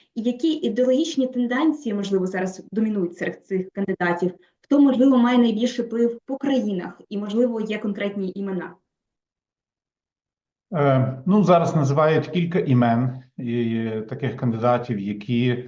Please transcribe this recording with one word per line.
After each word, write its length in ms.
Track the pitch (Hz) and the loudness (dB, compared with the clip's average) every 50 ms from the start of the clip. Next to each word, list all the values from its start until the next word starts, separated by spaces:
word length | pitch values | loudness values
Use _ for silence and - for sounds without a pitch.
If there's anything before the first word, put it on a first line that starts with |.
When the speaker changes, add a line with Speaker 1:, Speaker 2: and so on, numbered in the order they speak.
| _ _ - | _ _ -8
Speaker 1:
і 80 | 226 | -4
які 300 | 214 247 240 - - 320 | -4 -4 -2 0 0 -2
ідеологічні 760 | 302 302 - 233 208 247 254 262 254 277 330 - - 269 254 | 0 0 -2 -2 0 2 2 2 2 2 0 0 0 -2 -2
тенденції, 680 | 254 - 247 247 233 247 269 320 311 294 - - 226 202 | -2 0 -2 -2 -2 0 0 2 0 0 0 -4 -4 -4
можливо, 320 | 202 190 190 196 185 180 | -4 -2 0 0 0 0
зараз 400 | 185 196 185 190 185 - - - - | -2 -4 -4 -4 -6 -6 -10 -14 -6
домінують 440 | 190 220 220 214 208 202 175 175 - | -2 -2 0 0 0 -2 -2 -4 -4
серед 300 | - 175 - - - _ | -6 -8 -8 -8 -10 _
цих 240 | - 196 185 185 - | -6 -4 -4 -4 -6
кандидатів, 640 | - 202 196 196 190 - 180 170 175 - 190 180 - - _ _ _ _ | -6 -6 -4 -4 -2 -2 0 -2 0 0 -2 -4 -4 -6 _ _ _ _
хто, 200 | _ - 285 285 | _ 2 4 6
можливо, 380 | 277 269 254 220 262 277 262 240 | 6 6 6 6 6 6 6 6
має 200 | 233 240 254 247 | 4 4 6 4
найбільший 460 | 233 226 202 214 240 240 - 247 - | 4 4 2 2 0 -2 -2 -2 -6
вплив 340 | - 220 233 233 233 233 - _ | -4 0 0 0 0 0 -4 _
по 100 | - 269 | -10 -8
країнах, 640 | 262 277 285 269 247 208 208 196 175 170 175 - - - - | -4 -2 0 0 0 0 -2 -4 -4 -6 -8 -12 -16 -14 -10
і, 100 | 202 202 | -8 -8
можливо, 420 | 208 202 202 233 247 240 226 220 | -6 -2 0 2 2 2 0 -2
є 180 | 202 190 214 208 | -4 -4 -4 -4
конкретні 540 | - 208 190 202 202 202 202 208 190 185 - | -4 -4 -4 -2 -4 -4 -4 -4 -6 -6 -6
імена. 400 | 196 196 196 190 175 - - - _ _ _ _ _ _ _ _ _ _ _ _ _ _ _ _ _ _ _ _ _ _ _ _ _ _ _ _ _ _ _ _ _ _ _ _ _ _ - 202 | -6 -6 -6 -6 -6 -8 -10 -14 _ _ _ _ _ _ _ _ _ _ _ _ _ _ _ _ _ _ _ _ _ _ _ _ _ _ _ _ _ _ _ _ _ _ _ _ _ _ -6 -2
Speaker 2:
Е, 480 | 151 143 139 135 131 123 - - - - | 0 2 4 4 2 2 0 -4 -4 0
ну, 180 | 180 202 214 175 | 2 2 4 6
зараз 320 | 165 180 170 165 - 160 | 6 6 4 4 2 0
називають 520 | 160 139 131 139 156 151 156 160 151 147 - | 0 0 2 2 2 4 4 4 2 0 -2
кілька 300 | - 180 170 170 175 190 | -2 -2 -2 0 -2 -2
імен 640 | - - 127 123 120 117 117 117 127 127 127 - - _ _ - | 0 2 2 4 4 4 2 2 0 -2 -4 -8 -16 _ _ -10
і, 240 | 127 120 117 120 | -8 -4 -2 -2
і 400 | 117 113 113 113 113 113 110 110 | -2 -2 -2 -2 -4 -4 -6 -6
таких 340 | 107 - - - 139 117 107 | -8 -8 -8 -6 -6 -6 -4
кандидатів, 640 | - 131 120 113 107 117 123 123 117 - - 113 98 | -4 -4 -2 -2 0 2 2 2 2 0 -4 -6 -4
які, 680 | 98 104 104 104 - - 120 120 123 123 120 123 - | -4 -6 -8 -8 -6 -4 -2 0 0 0 0 -2 -6